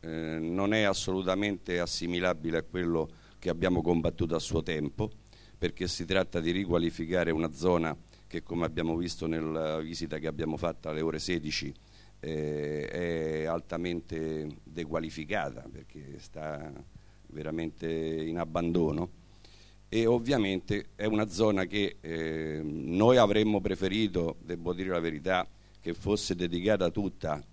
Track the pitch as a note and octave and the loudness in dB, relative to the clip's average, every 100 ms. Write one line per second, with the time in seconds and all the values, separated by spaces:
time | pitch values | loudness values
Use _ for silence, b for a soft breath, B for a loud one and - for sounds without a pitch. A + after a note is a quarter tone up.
0 | E2 D#2+ D#2+ D#2+ D#2+ F2+ G2+ A2 G#2 F#2+ | -6 -6 -4 -4 -2 0 2 4 4 2
1 | - F#2+ F#2+ F#2+ G#2 F#2+ - F2 E2+ - | 0 0 2 2 2 -2 -2 0 0 -2
2 | F2 F2 F2+ E2 D#2+ D#2+ D#2 F#2 F2 E2 | 0 2 2 0 0 0 0 -2 2 2
3 | D#2+ B B B F2 E2 F2+ F2+ D#2+ E2+ | 0 B B B -4 0 2 2 4 4
4 | D#2+ E2 E2+ D#2+ - E2 D#2 D#2 D2 - | 2 0 0 0 0 -2 0 -2 -2 -2
5 | A2 A#2+ B B B B - - F2+ - | -4 -6 B B B B -4 -2 -4 -4
6 | E2+ F#2+ F2+ F2 E2 F2+ F#2+ E2+ E2+ E2 | 0 2 2 0 0 0 2 2 2 -2
7 | E2 F2+ E2 D#2+ D#2+ C#2 F2 F2 E2 D2+ | 0 2 2 2 0 2 4 4 2 -4
8 | B B B F2 - E2+ E2 D#2 E2 E2 | B B B -10 -4 -2 -2 0 0 0
9 | E2+ - D#2+ D#2+ D#2+ D#2+ D#2 D#2 D#2+ E2 | -2 -4 -2 -2 -2 -2 -2 -2 -4 -6
10 | E2 D#2 D#2 D2+ D#2+ D2+ E2 D#2+ D#2 D#2 | -6 -4 -6 -4 -4 -2 -2 -4 -6 -2
11 | D#2+ D#2 - E2+ D2+ D2 C#2 - B B | -2 -2 -2 -2 -2 -4 -6 -10 B B
12 | B - - D#2 D2+ D2+ D2 D2+ C#2 - | B -12 -6 -4 -2 -2 -4 -4 -4 -4
13 | F2 E2 D#2 D#2 D#2 E2 D#2+ E2+ F2 E2+ | -2 -2 -2 -2 -2 -4 -4 -4 -2 -4
14 | D#2+ E2 D#2+ D#2 D2+ D2 - D#2 D#2+ E2 | -4 -6 -4 -4 -6 -10 -12 -8 -4 -4
15 | D#2+ D2+ D2+ G#2 C#2 C#2 - - D2+ D#2 | -4 -8 -4 -4 -4 -6 -14 -16 -16 -16
16 | C#2 C#2+ - D#2 D#2 D2 D2 C2+ C#2 B | -14 -14 -14 -10 -8 -8 -10 -14 -16 B
17 | B B - D2+ D#2 D#2+ D#2+ - E2 E2 | B B -16 -10 -6 -4 -6 -6 -4 -2
18 | D#2+ D#2+ D#2+ E2+ D#2+ E2 E2+ F2 D#2 D2+ | -2 -2 -2 -4 -2 0 2 2 2 0
19 | F2+ - B B B B B B - A2 | -4 -8 B B B B B B -4 2
20 | A2+ A#2+ A#2 C3+ G2+ F#2+ - G#2 - - | 4 4 4 2 4 0 0 -2 -2 -4
21 | G#2+ G#2+ G#2+ F#2 A2 G2 F2+ G2+ G2+ - | 0 2 0 4 4 4 2 0 0 -2
22 | D#2+ E2 D#2+ D#2+ D#2+ D2+ D#2 D2+ C2+ F2 | -6 -4 -2 -2 -2 -4 -4 -4 0 6
23 | A2+ B2+ G#2+ G#2 A2 G#2 F#2+ F#2 F#2+ G#2 | 8 10 8 6 4 4 2 0 0 2
24 | G#2+ F#2 E2 - D#2+ E2+ E2+ F2+ F#2 F2 | 2 2 0 -4 -8 -6 -4 -2 0 0
25 | E2 D#2 E2 F#2 - b b b - E2+ | 0 -2 2 2 0 b b b -6 -4
26 | F#2 G#2 - F2 F2 E2+ F#2+ G2+ F2+ G#2 | 0 0 0 -2 0 2 2 4 4 2
27 | G2 - E2 D2+ - | -2 -2 -4 -4 -6